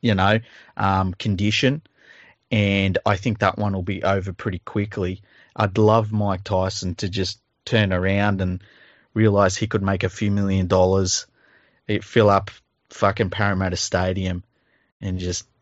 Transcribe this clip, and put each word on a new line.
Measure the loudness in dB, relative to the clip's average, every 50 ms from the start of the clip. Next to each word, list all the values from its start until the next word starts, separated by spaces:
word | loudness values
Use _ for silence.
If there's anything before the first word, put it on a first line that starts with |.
you | 2 2 2
know, | 2 4 4 2 2 0 -6 -20 -20 -20 -20 _
um, | -2 0 0 2 2 0 -2 -4
condition, | _ -4 -2 -2 0 0 0 0 0 0 0 0 -2 -8 _ _ _ _ _ -20 -20 -20 -20 _ _ _ _
and | 0 2 2 2 2 2 2 2 0 0 0
I | 0 -2
think | 0 0 -4 -2 0
that | 0 0 0 0
one | -4 -4 -2
will | -4 -4
be | -4 -6 -2 -2
over | 0 0 0 -2 -6 -10
pretty | _ -6 -6 -6 -6
quickly. | _ -6 -4 -4 -4 -4 -4 -4 -4 -4 -4 -8 _ _ _ _ -20 _ _
I'd | -2 -2 0 2 4
love | 4 6 6 4 2 0 -2
Mike | -2 -2 -2 -2 -4 -4
Tyson | -2 -2 0 0 -2 -4 -6 -6 -8 -6
to | -6 -6 -6
just | -4 -4 -6 -6 -6 _ _ _ _ _ _
turn | -2 0 2 2 2 0
around | 0 0 0 0 0 0 0 0 0
and | -2 -4 -4 -6 -8 _ _ _ -20 -20 _ _ _ _ _
realize | 2 2 4 4 4 2 2 2
he | -2 -6
could | -2 -2 -2 0
make | 0 -2 -2 -2
a | -4
few | -4 -2 -2 0
million | 0 0 0 0 0 0 0
dollars, | 2 4 4 4 4 4 2 0 0 -2 -6 -6 _ _ _ _ _ _ _ _ _ _ _ _
it, | -4 -4 -4 -4
fill | 0 4 6 6 6
up | 6 4 2 -2 -16 -20 _ _ _ _ _ _
fucking | -8 0 0 0 2 0 -2 -4
Parramatta | -2 -2 -2 0 0 0 -2 -2 -2
Stadium, | -4 -6 -2 -2 0 0 0 -2 -2 -2 -4 -4 -6 -8 _ _ _ _ _ _ _ _ _ _ _
and | -8 -6 -6 -6
just | -4 -6 -6 -6 -8 _ _ _